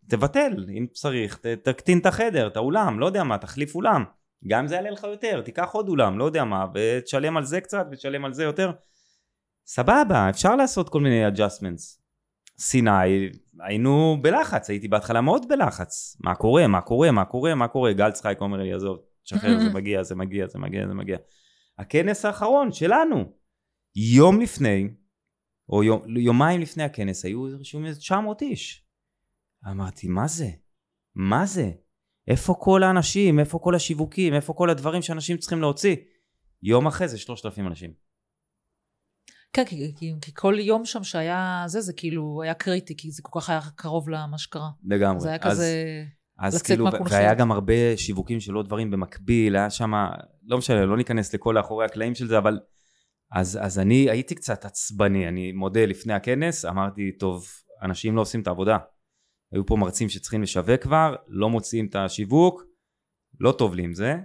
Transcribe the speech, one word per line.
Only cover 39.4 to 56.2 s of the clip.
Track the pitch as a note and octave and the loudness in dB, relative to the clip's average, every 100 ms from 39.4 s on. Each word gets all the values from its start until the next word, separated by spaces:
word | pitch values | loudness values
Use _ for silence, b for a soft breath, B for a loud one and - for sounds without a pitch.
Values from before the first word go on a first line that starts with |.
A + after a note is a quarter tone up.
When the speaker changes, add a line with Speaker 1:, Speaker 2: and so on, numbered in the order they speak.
| b | b
Speaker 2:
כן, | - | -2
כי, | B3 E3 D3 D3 | -2 -4 -8 -8
כי, | E3 D#3 | -10 -10
כי | D3 | -12
כל | - F#3+ G#3 | -2 0 2
יום | G#3 A3+ | 2 0
שם | A#3 A#3 | 0 -8
שהיה | F#3+ E3+ D#3+ F3+ F#3 F3+ F3 | -6 -4 -2 -2 -2 -4 -6
זה, | G3 | -6
זה | F#3+ | -6
כאילו | E3 E3+ E3 D3+ D3+ | -8 -6 -6 -6 -6
היה | D#3+ | -6
קריטי, | E3 - F3+ F#3 D3+ | -6 -4 -4 -6 -14
כי | D#3 | -14
זה | D#3 | -16
כל | - E3+ | -10 -8
כך | E3 | -4
היה | D#3+ D3+ - | -4 -4 -12
קרוב | E3 E3 D#3 | -6 -6 -4
למה | D#3+ D3+ D3+ | -8 -8 -10
שקרה. | - D#3+ D#3 D3 | -10 -10 -10 -10
Speaker 1:
לגמרי. | - G2+ G2 F#2 | -2 2 2 0
Speaker 2:
זה | D#3+ | -4
היה | D#3+ | -4
Speaker 1:
אז, | - G#2 | -2 0
Speaker 2:
כזה | E3+ D#3+ D#3+ D#3 D3+ _ _ _ | 0 -2 -6 -10 -14 _ _ _
Speaker 1:
אז | F#2+ | -4
Speaker 2:
לצאת | E3+ - | -4 0
Speaker 1:
כאילו, | A2+ | 2
ו-, | A2+ | 4
Speaker 2:
מהקונפליקט. | G2+ F2+ G2+ | 0 2 4
Speaker 1:
והיה | G#2 | 6
גם | A2+ A#2+ | 6 4
הרבה | G#2 G2 A2+ A#2+ A2 | 2 2 4 4 0
שיווקים | - F#2+ F#2 A#2 | -2 -4 -4 -6
של | G#2 | -4
עוד | G2+ G2+ | -6 -4
דברים | G#2+ A2 | -4 -2
במקביל, | G2 F#2 - G2 A#2 G#2+ G2 | -4 -4 -8 0 2 4 2
היה | G#2 | 0
שמה, | - A2+ G#2+ F#2+ E2+ - _ G#2+ | -2 -2 0 -2 -6 -16 _ -4
לא | B2+ | -4
משנה, | B2 A2+ F#2+ | 2 4 4
לא | A2 | 2
ניכנס | B2 A2+ G2 | 0 -2 -2
לכל | G2+ - A2+ | -4 0 0
האחורי | G2+ A2 | 0 -2
הקלעים | A2 G#2+ A2+ | -2 -2 -6
של | A#2+ A#2+ | -4 2
זה, | A2 | 2
אבל... | G#2 G#2+ - _ _ _ _ _ _ | 4 0 -8 _ _ _ _ _ _
אז, | F#2 F2+ G2+ | -2 -2 -2
אז | G2+ F#2 | -4 0
אני | F#2+ B2+ C3+ | 4 6 4
הייתי | A2+ B2+ | 2 -2
קצת | - - G#2+ | -10 -6 -8
עצבני, | G2+ - - G#2 G2+ G2 F2 | -8 -10 -10 0 2 2 0
אני | F2+ F#2 | -4 -6
מודה, | F#2 F#2+ G#2+ G#2+ | -4 -2 2 2
לפני | F#2+ A2+ | 0 -4
הכנס, | G2+ | -4